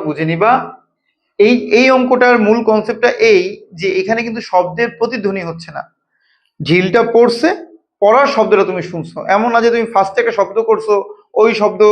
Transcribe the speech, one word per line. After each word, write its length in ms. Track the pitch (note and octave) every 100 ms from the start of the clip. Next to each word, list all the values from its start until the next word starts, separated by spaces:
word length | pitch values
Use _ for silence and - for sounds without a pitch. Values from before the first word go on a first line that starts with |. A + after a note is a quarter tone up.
| D3+
বুঝে 180 | D3+
নিবা। 280 | D#3+ E3 G#3+ B3+ - - _ _ _ _ _ -
এই, 160 | G#3+ B3 - A3+
এই 80 | C4
অঙ্কটার 440 | B3+ B3 B3 B3 A#3 G#3
মূল 120 | A#3 A3
কনসেপ্টটা 420 | G#3+ A3 A3 A#3+ - A3+
এই 120 | F#3+ F#3 G#3 -
যে 160 | E3 F#3+ F#3
এখানে 200 | F#3+ A3+
কিন্তু 180 | A#3 A3 -
শব্দের 380 | F3+ F3 D#3+ A#3 -
প্রতিধ্বনি 440 | A3+ B3 G3 F#3+
হচ্ছে 260 | E3+ E3 E3 D3
না। 60 | - _ _ _ _ _ _ _
ঢিলটা 420 | D3 F3 F#3 A#3 A#3
পড়ছে, 340 | A3+ A#3+ A#3 E4 G#4+ - _ _ _
পড়ার 260 | G3+ A#3+ C#4
শব্দটা 300 | A3 G3 G3+ F#3
তুমি 120 | F3+
শুনছো। 360 | E3 E3+ D#3 D#3 - G3+
এমন 120 | A#3
না 60 | A#3
যে 100 | A#3
তুমি 120 | A#3 A3+
ফার্স্টে 280 | G3 F#3+ B3
একটা 120 | A#3 G3+
শব্দ 180 | F#3 G#3 A3+
করছো, 260 | G3+ G#3 G3+ - - _
ওই 160 | - A3+
শব্দ 260 | G#3 G#3 F#3 G#3+